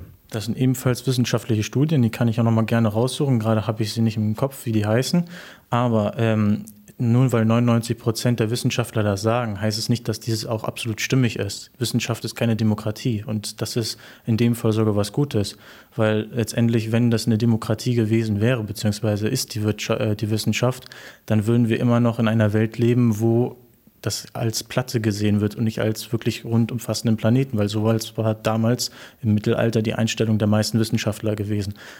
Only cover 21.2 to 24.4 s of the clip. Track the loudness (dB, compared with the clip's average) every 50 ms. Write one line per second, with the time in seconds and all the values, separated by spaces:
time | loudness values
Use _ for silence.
21.2 | _ 0 0 2 2 4 4 4 4 2 2 2 2 2 4 4 2 2 2 2
22.2 | 0 2 4 4 2 4 4 2 0 0 0 0 2 4 4 4 4 2 2 2
23.2 | 2 2 4 2 2 0 -4 -12 -20 _ _ _ _ _ _ _ -6 -6 -6 -6
24.2 | -10 -12 -8 -4